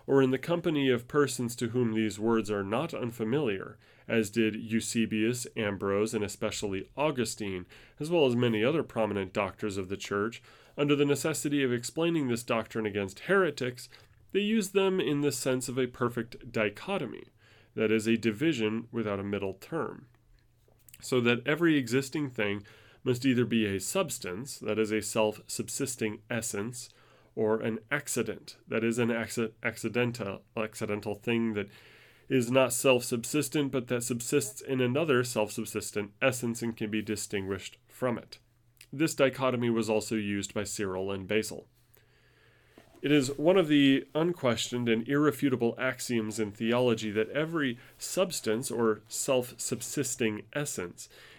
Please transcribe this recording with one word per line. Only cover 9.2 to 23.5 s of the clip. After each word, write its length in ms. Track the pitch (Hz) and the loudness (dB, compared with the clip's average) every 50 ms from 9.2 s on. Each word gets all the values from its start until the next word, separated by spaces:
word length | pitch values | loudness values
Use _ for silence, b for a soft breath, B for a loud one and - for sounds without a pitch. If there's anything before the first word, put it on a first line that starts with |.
| 95 92 - | -4 -2 -2
doctors 440 | 107 101 92 - - - 107 98 | -2 -2 -2 -2 -4 -6 -4 -4
of 120 | 101 95 92 | -4 -4 -6
the 80 | 98 | -6
Church, 460 | 95 - - 101 101 101 113 117 - B B B B B B B - | -8 -6 -2 -2 0 0 -2 -4 -8 B B B B B B B 0
under 160 | 147 143 147 | 2 4 4
the 100 | 139 147 | 4 4
necessity 580 | 143 139 135 - 160 151 - - 151 143 143 135 | 4 2 2 0 -2 -2 -2 -2 -2 0 0 2
of 100 | 127 120 | 2 0
explaining 560 | 120 120 - - 160 165 170 170 160 143 123 | -2 -4 -4 -2 0 0 2 2 2 2 0
this 140 | 117 117 120 | 0 -2 0
doctrine 440 | - 123 113 110 - - 117 110 | 0 -2 -2 -2 -2 -4 -4 -2
against 340 | 107 98 104 101 92 92 - | -2 -2 -2 -2 -4 -6 -6
heretics, 680 | - - 185 196 185 160 139 - 123 127 123 123 - B B B B B B B B - - | -2 2 4 4 4 2 0 -2 -4 -6 -6 -8 -12 B B B B B B B B -4 -2
they 80 | 190 | 0
use 300 | 208 208 226 226 190 175 | 2 2 2 2 2 2
them 300 | - 196 190 190 190 185 | 2 2 4 4 4 2
in 220 | 135 135 147 143 143 | 2 2 2 2 2
the 100 | 143 127 | 2 0
sense 360 | - - 135 127 127 127 - | 0 0 0 0 0 -2 -2
of 100 | 120 131 | -2 -2
a 80 | 131 | -2
perfect 680 | 123 - - 127 117 117 120 113 - - - - 123 - | -2 -2 -2 -2 -2 0 -2 -6 -6 -8 -16 -12 -6 -2
dichotomy, 720 | 120 107 107 - - - - 202 185 147 110 - - - - b b b b b b b b - | 0 0 0 -2 -4 -6 -4 -4 -4 -4 -6 -8 -12 -14 -18 b b b b b b b b -2
that 160 | 117 110 107 | 0 2 4
is, 160 | 110 113 107 | 4 4 4
a 100 | 113 117 | 4 2
division 680 | 110 110 117 104 104 143 165 156 120 110 107 110 113 117 120 - | 2 2 0 0 2 2 0 2 2 2 0 0 -2 -4 -6 -6
without 280 | 117 110 107 101 98 | -4 -2 -2 -2 -4
a 40 | 98 | -2
middle 300 | 101 101 101 98 95 95 | -4 -4 -2 -2 -4 -6
term, 520 | - - - 165 165 120 - - - - - _ _ _ _ _ _ _ _ _ _ _ _ _ _ _ - - - | -8 -10 -8 -6 -6 -6 -6 -8 -12 -18 -20 _ _ _ _ _ _ _ _ _ _ _ _ _ _ _ -20 -20 -16
so 200 | - - - 127 | -4 0 2 4
that 260 | 117 120 120 120 120 | 4 4 4 4 2
every 300 | 139 151 165 170 165 156 | 0 0 2 4 4 4
existing 540 | 143 127 107 117 135 139 131 - 160 147 139 | 4 2 2 0 0 0 -2 -4 -4 -4 -4
thing 320 | 123 - 104 104 101 104 101 B B B B B B B - | -2 -2 -2 -2 -2 -4 -8 B B B B B B B -2
must 240 | 131 123 120 127 | 0 0 2 2
either 180 | 135 127 120 123 | 2 4 4 2
be 220 | 113 | 2